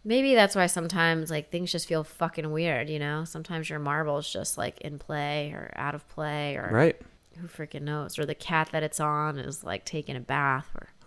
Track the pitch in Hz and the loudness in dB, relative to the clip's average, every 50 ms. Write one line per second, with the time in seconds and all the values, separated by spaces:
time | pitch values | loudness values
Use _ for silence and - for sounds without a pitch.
0 | - 208 226 254 269 269 262 233 208 196 - 196 185 175 - 185 165 165 185 196 | -2 2 2 4 6 8 8 8 8 8 8 4 4 4 4 0 -2 0 2 4
1 | 165 165 165 160 160 160 165 151 147 - - 170 180 175 - 170 - - 170 160 | 4 6 4 4 2 -2 -2 -4 -4 -4 -4 -4 -2 -2 -2 -2 -2 0 0 0
2 | 151 - - - 175 165 - - 151 156 151 156 170 170 151 123 120 151 156 151 | -2 -2 -4 -2 -2 -2 -2 -2 -4 -2 0 0 2 2 2 0 0 -2 -2 -2
3 | 147 147 147 156 160 165 - 160 156 - 170 160 156 156 156 151 147 143 143 151 | -2 -2 -2 -2 -4 -6 -8 -10 -8 -6 -6 -4 -4 -4 -4 -4 -2 0 0 0
4 | 160 151 143 143 147 - - - - - - - - - - - - - 147 139 | 2 0 0 -2 -2 -4 -4 -4 -4 -4 -2 -2 -2 -4 -4 -6 -10 -10 -10 -10
5 | - - 156 147 143 147 147 151 147 147 151 - - - - - 127 143 143 147 | -8 -6 -4 -4 -2 -2 -2 -2 -4 -4 -6 -10 -10 -10 -8 -6 -6 -4 -6 -6
6 | - - - - 156 151 147 147 147 147 139 - - 90 110 113 151 165 - - | -10 -12 -8 -6 -4 -4 -2 -2 -2 -2 -4 -4 -4 0 4 6 6 6 4 2
7 | - - - - _ _ - 165 175 170 - - 156 143 - 139 147 147 147 151 | -6 -20 -20 -20 _ _ -16 -14 -14 -14 -10 -10 -12 -10 -8 -8 -6 -4 -4 -4
8 | 143 - - - 151 143 151 - - - 185 160 156 - - 160 156 151 - - | -4 -6 -4 -4 -2 -4 -4 -6 -4 0 2 2 2 2 0 -2 -2 -2 -2 0
9 | 156 151 151 147 151 151 151 139 131 135 139 - - 90 92 98 - - - 156 | 0 0 2 2 0 0 -2 -4 -6 -8 -8 -8 -8 -6 -6 -6 -6 -6 -6 -6
10 | 147 - 143 123 123 - 135 143 143 139 131 131 147 - - - - - - - | -6 -6 -8 -8 -4 -2 0 2 2 2 2 0 -2 -6 -8 -10 -10 -10 -18 -16
11 | - | -6